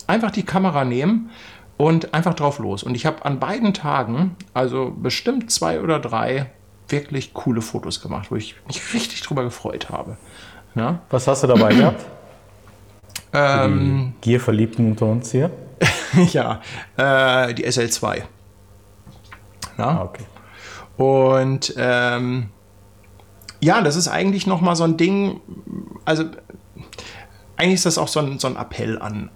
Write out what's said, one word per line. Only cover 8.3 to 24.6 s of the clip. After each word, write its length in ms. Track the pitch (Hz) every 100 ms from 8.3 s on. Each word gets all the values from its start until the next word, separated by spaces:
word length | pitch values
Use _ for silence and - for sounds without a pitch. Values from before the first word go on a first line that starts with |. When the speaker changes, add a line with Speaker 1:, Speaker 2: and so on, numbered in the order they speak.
Speaker 1:
wo 60 | 113
ich 180 | 107 - -
mich 280 | - -
richtig 260 | 233 226 -
drüber 200 | - 139
gefreut 480 | 123 - - - -
habe. 260 | 73 71 110 - - - - -
Na? 260 | 117 117 175 -
Speaker 2:
Was 160 | 127 135
hast 160 | 135
du 40 | 127
dabei 260 | 117 110
gehabt? 300 | 240 180 - - - - - - - - - - - - - -
Speaker 1:
Ähm, 800 | 143 143 139 135 135 139 135 131
Speaker 2:
Für 100 | -
die 60 | 117
Gear-Verliebten 560 | 123 123 107 110 - 117
unter 140 | 107 110
uns 240 | 113 -
hier? 180 | 127 131 - - -
Speaker 1:
<laughs> 500 | 170 - - 151 175
Ja, 280 | 147 117 113 - - - -
äh, 560 | 139 135 131 127 123
die 120 | 120
S 120 | 123 123
L 140 | 117
zwei. 340 | - 107 - - - - - - - - - - - - - - - - -
Na? 80 | 117 165
Speaker 2:
Ah, 40 |
okay. 200 | 196 - - - - - - - - -
Speaker 1:
Und, 800 | 131 135 131 131 131 135 - 123
ähm, 720 | 123 123 123 120 123 127 107 - - - - - - - - - - -
ja, 220 | 151 220
das 140 | 160 160
ist 120 | 160
eigentlich 380 | 156 190 196 190
noch 160 | 175